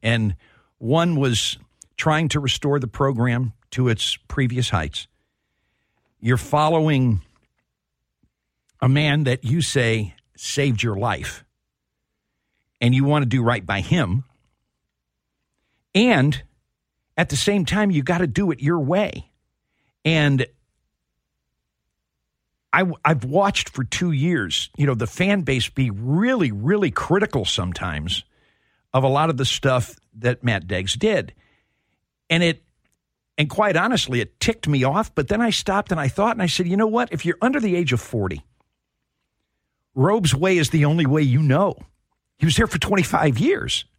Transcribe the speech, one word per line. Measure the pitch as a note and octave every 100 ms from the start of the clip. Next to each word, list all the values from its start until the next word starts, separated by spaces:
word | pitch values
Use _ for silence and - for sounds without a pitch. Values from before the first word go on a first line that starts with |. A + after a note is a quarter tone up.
And | A2+ A#2 A2 F2+ _ _ _ _
one | A2+ D#3 E3+ D#3+
was | C3+ A2 - - - _ - -
trying | - D#3 D#3+
to | D3
restore | C#3 - D3 C#3+
the | B2+
program | - C#3 B2+ A#2+ A#2+ B2+ - _
to | - B2+
its | A2 - - _
previous | - B2+ B2 A#2+
heights. | F#2+ D2+ - - _ _ _ _ _ _ _ _ _ _ _
You're | A2+ B2
following | - D3 D3+ D#3+ D#3 C#3+ B2+ G#2 - _ _ _ _ _ _ _ _ _ _ _ _ _ _ _
a | B2+
man | C#3 D3+ D3
that | C#3 B2+
you | A2+ D#3
say | C3+ C#3 A#2 A2+ G2+ - _ _
saved | - - C#3 A2+
your | A#2 G2
life, | A#2 E2+ - - _ _ _ _ _ _ _ _ _ _ _ _ _ _
and | A#2+
you | C3
want | C#3 D3+
to | C3
do | C3
right | A#2 A#2+
by | F2+ G2
him. | F2+ - F2+ G#2 C3 _ _ _ _ _ _ _ _ _ _ _ _ _ _ _ _
And | F#3+ B3 F#3+ C3+ D3 - _ _ _ _ _ _ -
at | E3
the | C#3
same | - G3+
time, | D#3+ F#3+ G#3
you | E3
gotta | C3+ E3+ F3
do | A#2+ G3
it | D#3
your | C#3 E3+
way. | C3+ F3+ G#3 - - _ _ _ _ _ _ _
And | D3+ D#3+ D3 C3+ B2+ _ _ _ _ _ _ _ _ _ _ _ _ _ _ _ _ _ _ _ _ _ _
I, | D3 F#3 D3+
I've | D3+ D3+
watched | B2 D3+ G3 - -
for | -
two | B2 - F3+
years, | D3 D#3 E3 F#2+ - - -
you | C#3
know, |
the | B2 A#2
fan | - F#3 G3+
base | C#3+ C3 -
be | - C3
really, | G2 A#2+ D3+ A#3 C4 D3+
really | G2+ A2+ G#3 F#3
critical | - - F3+ G3+ C3+
sometimes | F#2+ - F2+ F2 F#2 D2+ D#2+ F2+ - _ _ _ _ _ _
of | C3
a | C3+
lot | C#3 D#3+
of | C3+
the |
stuff | C3 - C#3 B2+ A2+ - _ A2
that | B2 A#2+
Matt | B2 G2+ F2
Deggs | F#2+ F#2+ -
did. | G#3+ F#3+ G#2+ - _ _ _ _ _ _ _ _ _
And | E3
it, | E3+ D#3+ _ _ _ _ _ _ _ -
and | D3
quite | - G#3 E3
honestly, | G3+ B3 - B2+
it | G#2 _
ticked | - A3 -
me | C#3+
off. | B2+ E3+ A3
But | - C#3
then | G#3
I | A#3
stopped | G3 - G3 G3+
and | A3+
I | F3
thought, | - G#3+
and | A3+
I | F3+
said, | - F3
"You | F#3+
know | A3
what? | A3+ A#3+
If | D#3
you're | E3 -
under | A#3+ C#4
the | A3
age | F3 E3
of | A#2+
forty, | - A#2 F#2+ C#2 - _ _ _ _ _ _ _ _ _ _ _ _ _ _
Robe's | C3 C#3+ A3 E3+
way | C3 F#3 F#3
is | D3
the | D#3+
only | D3 E3 D3
way | D3+
you | D3 B2
know." | D3+ C3+ G3 - - _ _ _ _ _
He | E3
was | D#3+
there | A3+
for | E3
twenty-five | - G3 E3+ - D#3 A#2
years. | A3+ G4 - - -